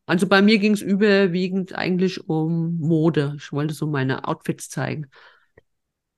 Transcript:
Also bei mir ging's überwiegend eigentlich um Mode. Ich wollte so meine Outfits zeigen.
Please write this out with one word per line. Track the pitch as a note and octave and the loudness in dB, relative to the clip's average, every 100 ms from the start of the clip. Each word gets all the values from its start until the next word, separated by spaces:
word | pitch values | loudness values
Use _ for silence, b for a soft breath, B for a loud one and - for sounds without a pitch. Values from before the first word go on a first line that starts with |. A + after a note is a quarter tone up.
| - | -2
Also | E3+ G#3 | 0 4
bei | G3 | 6
mir | G3+ A3 | 6 4
ging's | G#3+ G#3 | 2 0
überwiegend | F3+ G3 G#3+ G3 G3 F3+ F#3 F#3+ F#3 - | 0 2 4 4 2 0 -2 -4 -6 -6
eigentlich | - F3+ F#3 F#3 - | -2 0 0 -2 -4
um | D#3+ D#3+ E3+ E3 E3+ | -2 0 -2 -2 -2
Mode. | D3+ D#3+ E3 D3+ C#3+ D3 | 0 2 2 2 -2 -6
Ich | - | -8
wollte | C#3+ D3+ | -6 -4
so | D3+ D#3 | -4 -4
meine | D3 C3 C3 - | -2 -2 -2 -6
Outfits | D#3+ - E3+ - | -6 -6 -8 -10
zeigen. | - C3 D3 C#3+ b b b b b _ _ _ _ _ | -8 -6 -6 -10 b b b b b _ _ _ _ _